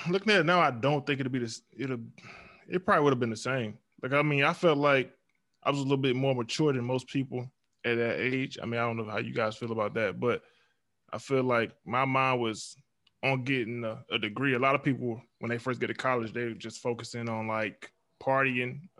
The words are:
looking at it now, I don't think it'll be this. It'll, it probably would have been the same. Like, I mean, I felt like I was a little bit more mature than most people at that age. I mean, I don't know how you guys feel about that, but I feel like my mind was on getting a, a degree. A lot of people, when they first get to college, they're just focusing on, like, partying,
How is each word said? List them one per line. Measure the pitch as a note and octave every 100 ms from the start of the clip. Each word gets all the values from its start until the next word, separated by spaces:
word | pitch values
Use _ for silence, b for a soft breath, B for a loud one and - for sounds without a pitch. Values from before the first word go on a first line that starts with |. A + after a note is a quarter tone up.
| E3
looking | F#3+ G#3+
at | G3+
it | D#3
now, | F3+
I | D#3
don't | B2 C3 D3 C#3
think | C#3
it'll | C3
be | C3
this. | A#2 - _ -
It'll, | C3+ B2 A#2 - B B B B B
it | F3+
probably | F3+ F#3+
would | C#3+
have | C3
been | A#2+
the | A2
same. | B2+ C3 A2 G#2 _ _
Like, | B2+
I | C#3+
mean, | D3+ C#3+
I | C#3+
felt | F3 F3 C#3+
like | C#3+ C3+ B2+ - _ _ _ _
I | -
was | C#3+
a |
little | C3+ C#3
bit | C3+ B2
more | C3+
mature | B2+ A#2 - D#3
than | C3
most | A#2+ B2+ -
people | C#3 C3+ B2+ B2+ _ _ _
at | A#2 A#2
that | A#2 D#2
age. | A#2 C3 C3 -
I | -
mean, | A#2
I |
don't | A#2 A#2
know |
how | A2 G#2
you | A#2
guys | B2+ A2 G#2+
feel | A#2
about | A2 G#2
that, | A2+ G#2+ F2
but | A#2+ A2 b b b b b _ _
I | A2
feel | - C3
like | B2+ A#2+ G#2+ - -
my | A#2+
mind | C3+ C3 C3 B2+
was | A#2 G#2 - - _ _ _ _
on | B2+ C3
getting | B2 C3+ A2+ A#2+
a, | A2+ A2+ -
a | A2+
degree. | G#2 G#2 C#3
A | A#2+
lot | C3+
of | C#3
people, | C#3+ B2 B2 A2+ - _
when | A#2+
they | A#2
first | B2+ A#2+
get | A2+
to |
college, | A2+ C3 B2+ A2+
they're | A#2+ A#2+
just | G2+ A2+ -
focusing | B2+ A#2 A2+ A#2+ A#2
on, | A2+ A2
like, | A2 G#2+ F#2 - _ _ -
partying, | - C3+ C3+ B2 B2 C3+ F3+ -